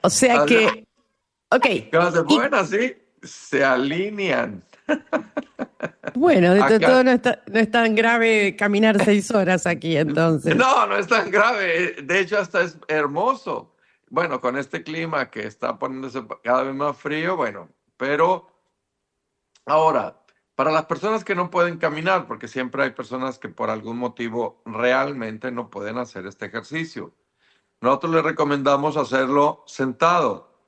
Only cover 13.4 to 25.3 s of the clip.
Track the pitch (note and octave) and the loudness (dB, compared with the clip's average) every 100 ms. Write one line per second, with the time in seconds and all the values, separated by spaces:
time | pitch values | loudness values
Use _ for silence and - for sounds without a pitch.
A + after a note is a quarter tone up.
13.4 | - B2+ - _ _ _ _ C3+ E3+ B2+ | -6 -10 -10 _ _ _ _ -4 -2 -2
14.4 | B2+ C3 C3 - - D#3+ E3 D#3 B2 A2 | -2 -4 -6 -10 -8 -8 -4 -4 -4 -8
15.4 | G#2+ - B2 A#2 C3+ C3 C3 B2 A2+ - | -12 -8 -8 -6 -8 -8 -10 -12 -12 -10
16.4 | A2+ B2+ C3+ C3+ D3 C#3 - D#3 E3+ F#3 | -2 0 -2 -4 -6 -6 -8 -4 -4 -4
17.4 | A#2+ G2 E2 _ _ _ C3 D3 E3+ F3+ | -6 -8 -18 _ _ _ -4 0 2 0
18.4 | _ _ _ _ _ _ _ _ _ _ | _ _ _ _ _ _ _ _ _ _
19.4 | _ _ - D#3 D#3+ C3+ F2+ - _ _ | _ _ 0 2 4 2 -4 -12 _ _
20.4 | _ - D#3 D#3 - E3 G3+ A3 - F#3 | _ -2 0 0 -2 -6 -2 -4 -4 -4
21.4 | F3+ F3 F3 E3 D#3+ D3+ E3 F#3+ D3 A2 | -2 0 0 0 -4 -2 -2 -2 -2 -12
22.4 | A#2 C3 B2+ C3+ C#3 - A2 B2+ C3 B2+ | -10 -8 -6 -2 -4 -4 -10 -8 -8 -8
23.4 | G#2+ - A2+ A2 G#2+ A#2 B2 A#2 A#2 A#2 | -16 -8 -6 -6 -8 -8 -8 -6 -8 -4
24.4 | A2+ _ - A2 B2 C3 C#3+ C#3 A2+ | -6 _ -14 -2 0 0 -2 -6 -10